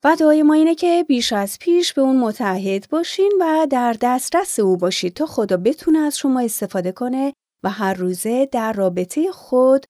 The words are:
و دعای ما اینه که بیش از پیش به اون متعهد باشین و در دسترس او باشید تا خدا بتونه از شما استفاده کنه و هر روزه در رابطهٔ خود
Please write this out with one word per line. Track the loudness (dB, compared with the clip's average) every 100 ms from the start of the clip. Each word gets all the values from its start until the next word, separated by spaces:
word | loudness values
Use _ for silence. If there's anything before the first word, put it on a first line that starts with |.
و | 2 4
دعای | 4 6
ما | 6
اینه | 4 4
که | 2 2 0 2
بیش | -2 0
از | -2 -4 -6
پیش | 0 2 2
به | 0
اون | 2 2
متعهد | 0 -2 -2 -2 -2 -4 -2
باشین | -4 -4 0 0 2
و | 2 0 0
در | 0 0 0
دسترس | -2 -2 -2 -2 -2 -2
او | 0 2
باشید | 0 -2 -6
تا | -6 -6
خدا | -4 -2 0
بتونه | -2 -2 0 0
از | 0 -2
شما | -2 0
استفاده | -2 -4 -6 -6 -6
کنه | -6 -6 -4 -4 -6 _ _
و | -8
هر | -4 -4
روزه | -2 -4 -4 -4 -2 -2
در | -2 -4
رابطهٔ | -2 -2 -2 -4 -2 -4
خود | -4 -2 2 4 4 0